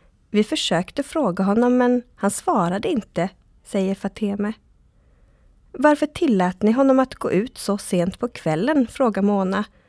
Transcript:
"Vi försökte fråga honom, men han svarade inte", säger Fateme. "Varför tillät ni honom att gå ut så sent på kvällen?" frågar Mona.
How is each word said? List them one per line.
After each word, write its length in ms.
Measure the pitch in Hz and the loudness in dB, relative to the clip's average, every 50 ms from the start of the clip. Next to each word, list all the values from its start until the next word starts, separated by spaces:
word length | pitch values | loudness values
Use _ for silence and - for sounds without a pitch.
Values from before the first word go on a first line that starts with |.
| _ _ _ _ _ _ | _ _ _ _ _ _
"Vi 140 | - 208 214 | 0 0 0
försökte 600 | - 311 311 - - 196 165 180 - - - 277 | 0 -2 -4 -2 -2 -2 -2 -2 -4 -6 -8 -8
fråga 400 | - - 330 285 202 170 180 190 | -4 -2 -2 0 0 0 0 0
honom, 340 | 196 202 226 240 247 247 247 | 2 2 2 4 4 4 4
men 260 | 247 247 247 247 240 _ _ | 4 2 2 0 -2 _ _
han 160 | - - 202 | -4 -4 -2
svarade 580 | - - - - 349 233 175 170 180 202 - - | -2 -2 -2 0 0 0 0 0 -2 -2 -2 -2
inte", 400 | 349 240 - _ - - 170 190 - _ _ _ _ _ _ | -2 -2 -4 _ -4 -4 -4 -4 -6 _ _ _ _ _ _
säger 320 | - - 202 190 190 190 | -6 -4 -2 -2 -2 -2
Fateme. 580 | - - 196 - - 220 202 202 202 202 208 220 - _ _ _ _ _ _ _ _ _ _ _ _ _ _ _ _ _ _ _ _ _ _ | -4 -6 -10 -8 -6 -6 -4 -4 -4 -4 -6 -6 -10 _ _ _ _ _ _ _ _ _ _ _ _ _ _ _ _ _ _ _ _ _ _
"Varför 340 | - - 262 302 294 294 311 | -6 2 4 4 4 4 0
tillät 560 | 302 - - 359 294 220 190 180 180 180 - | -4 -2 -2 0 2 2 2 2 0 -2 0
ni 100 | 214 214 | 0 2
honom 280 | 226 262 277 269 262 262 | 4 4 4 4 4 4
att 160 | 262 262 - | 2 0 -4
gå 160 | - - - | -8 -4 -2
ut 260 | - 180 220 254 - - | 0 0 -2 -2 -8 -10
så 200 | - - 202 208 | -6 -4 -4 -4
sent 420 | - - - 180 170 185 - - | -4 -4 -2 -2 -2 -2 -4 -6
på 80 | - - | -8 -8
kvällen?" 600 | - - - 160 156 156 196 269 311 294 247 226 | -8 -6 -4 -2 -2 0 0 0 2 2 0 0
frågar 340 | - - 277 233 202 196 | 0 0 0 0 0 0
Mona. 440 | 190 - 208 196 190 185 196 202 214 - _ _ _ | 0 2 2 0 0 0 -2 -4 -4 -6 _ _ _